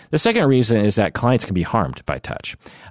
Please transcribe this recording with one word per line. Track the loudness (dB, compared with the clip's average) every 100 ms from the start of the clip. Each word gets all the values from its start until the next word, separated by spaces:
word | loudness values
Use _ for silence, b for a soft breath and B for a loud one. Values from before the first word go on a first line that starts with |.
| B
The | -2
second | 0 2 2
reason | 2 2 2
is | 2
that | 2 0
clients | 0 0 0
can | 0
be | -4
harmed | -2 -2 -2 -6 -8
by | -8
touch. | -8 -10 -12 -16 B B B